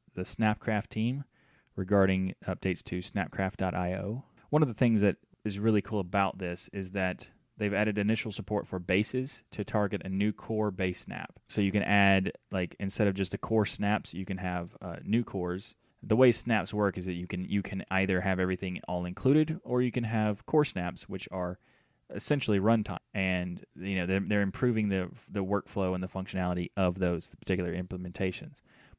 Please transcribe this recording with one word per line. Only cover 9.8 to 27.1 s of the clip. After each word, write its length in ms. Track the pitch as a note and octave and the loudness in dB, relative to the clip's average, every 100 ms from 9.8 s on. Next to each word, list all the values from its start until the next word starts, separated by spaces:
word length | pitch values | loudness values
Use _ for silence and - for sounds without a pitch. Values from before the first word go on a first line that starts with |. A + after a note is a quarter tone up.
| G2+ G2 | 0 -2
a 60 | F#2+ | -4
new 240 | F#2+ G#2 | 0 0
core 380 | G#2+ - A2 G#2+ | -2 -4 -2 -2
base 300 | F#2+ F#2 F2+ | -2 -2 -4
snap. 380 | - F2+ D#2+ - - | -8 -10 -10 -16 -8
So 140 | - | 0
you 100 | G2+ | 2
can 120 | G2+ | 2
add, 500 | - G2+ G2 F#2+ F#2+ - - | 2 4 6 6 2 -4 -6
like, 240 | F#2+ F2+ - | -4 -4 -4
instead 280 | G2 - G#2 | -4 2 2
of 60 | |
just 180 | F#2+ F#2+ | 2 -2
the 60 | - | -4
core 280 | - A2+ G2+ | 0 2 2
snaps, 480 | - G2+ G#2+ - | 0 0 0 -2
you 120 | F2 F#2 | -8 -6
can 120 | F#2+ | -4
have, 380 | F#2+ F2+ F2 - | -4 -4 -6 -10
uh, 160 | F#2 F2 | -10 -8
new 200 | - A2+ | 0 0
cores. 520 | A#2 G2+ F2 F#2 - - _ _ | 0 -2 -2 -4 -8 -18 _ _
The 140 | - A2 | 0 6
way 160 | B2+ | 6
snaps 420 | A#2 - A2 F2+ | 6 2 0 0
work 240 | G#2 G#2 F2+ | 0 0 0
is 80 | F#2 | -4
that 60 | |
you 140 | F2 F2+ | -4 -4
can, 160 | F2+ | -6
you 180 | F2+ G2+ | -2 -2
can 220 | F#2 F#2+ - | -2 -6 -2
either 300 | F#2+ F#2+ F#2 | 0 2 2
have 180 | F#2+ F#2 | 2 2
everything 400 | F#2 F#2 F#2+ F2+ - | 0 0 -4 -6 -6
all 160 | F2+ | -4
included, 560 | F2 F#2 B2+ D3 D#3 D#3+ - | -4 -2 2 4 2 -2 -2
or 160 | B2 | 0
you 100 | B2+ | 0
can 140 | A#2+ A2+ | 0 -2
have 400 | A2+ G#2+ G2+ - | 0 0 -2 0
core 180 | D#3 | 2
snaps, 460 | D3+ F#2+ F2 F2+ - | 2 0 -6 -6 -10
which 180 | F#2+ - | -10 -8
are 300 | F#2+ F2+ F2+ _ _ _ _ - | -6 -4 -6 _ _ _ _ -12
essentially 500 | - - D3 - G2+ | -6 -2 0 2 2
runtime. 400 | G2+ A2+ G#2 F2+ _ | 4 4 2 -6 _
And, 520 | G2+ F#2+ F#2 F2+ F2 - - | -2 0 0 -2 -6 -12 -10
you 220 | F#2 F#2+ | -4 -2
know, 80 | F2+ | 2
they're, 160 | F#2+ | 0
they're 200 | F#2 G#2 | 2 0
improving 460 | G2 - B2 A2 G#2+ | 0 0 0 2 2
the, 220 | F#2+ F2+ - - | 0 -2 -8 -8
the 140 | G2+ | -4
workflow 500 | F#2+ G2+ - - F#2+ F#2 | 0 -2 -2 -2 0 0
and 60 | |
the 60 | F#2 | -4
functionality 640 | F#2+ F#2+ F#2 F2+ F2+ F2 - | -6 -6 -2 0 0 -2 0
of 200 | F#2 F2+ | 0 2
those 360 | F#2 | 0